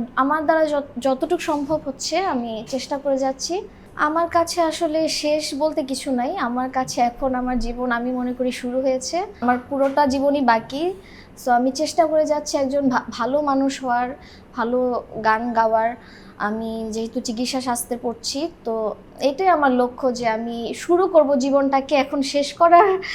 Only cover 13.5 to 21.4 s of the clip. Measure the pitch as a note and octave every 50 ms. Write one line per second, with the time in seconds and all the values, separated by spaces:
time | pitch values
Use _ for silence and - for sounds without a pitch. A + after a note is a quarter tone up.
13.5 | C4+ C4+ C4+ C4+ C4+ - C4+ B3+ A#3+ A#3+ B3 B3 C#4+ - - - - - - -
14.5 | - B3+ A3+ A#3 B3 B3+ B3+ B3 B3 A3 - - - A3 G#3+ A3 A3 A3 A#3 A#3+
15.5 | A#3 A3+ A3+ A3 A3 A3 A3 A#3 A#3+ - - - - - - - - - - G#3
16.5 | A3 A3 A3+ A3+ A3+ A3+ A3+ A3 G#3+ A3+ A3+ A3+ - B3+ - - A3+ A3+ B3+ A#3+
17.5 | - C4 B3 C4 A#3+ A#3+ - - B3 A#3 - A#3+ A3+ A#3 - - - C#4 D#4 E4+
18.5 | - - - A#3 A3+ A3+ A3 G#3 - - - - - - - C#4 C#4 C#4 F#4+ F#4
19.5 | E4+ D4+ D4 C4+ B3+ B3 B3 B3 B3 - - B3+ A#3+ A#3 A#3+ A3+ A3 A3 A#3 A#3
20.5 | A#3 A#3 A#3 G#3+ B3+ - - - F4 F4 F#4+ F#4 F#4 D#4+ D4 C4+ C#4+ B3+